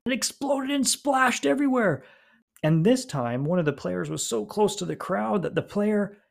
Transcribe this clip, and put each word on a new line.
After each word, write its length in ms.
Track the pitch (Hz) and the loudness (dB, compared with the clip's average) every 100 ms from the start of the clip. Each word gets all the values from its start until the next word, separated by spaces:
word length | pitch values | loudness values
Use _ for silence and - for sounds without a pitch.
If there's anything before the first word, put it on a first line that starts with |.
| - | 0
it 80 | |
exploded 580 | 262 - - 277 269 269 | -4 -4 -4 -2 0 0
and 160 | 285 226 | 0 0
splashed 580 | - 285 262 254 240 277 | 0 0 2 2 2 0
everywhere. 580 | 277 285 254 202 143 - - _ _ _ _ | 2 2 2 2 0 -6 -20 _ _ _ _
And 220 | 156 160 185 | 2 4 4
this 200 | 254 - | 2 0
time, 400 | 143 120 123 143 | -4 -2 -2 0
one 140 | 180 | 0
of 60 | 147 | 0
the 80 | |
players 360 | 143 180 180 151 | -2 -4 -4 -4
was 160 | 156 - | -6 -4
so 200 | 233 208 | -4 -4
close 300 | 208 208 202 | 0 0 0
to 80 | 170 | -6
the 100 | 156 | -6
crowd 480 | - 196 220 208 | -4 -4 -2 -2
that 120 | 160 165 | -2 -4
the 60 | |
player 560 | - 208 208 214 202 - _ | -4 -2 0 0 -2 -8 _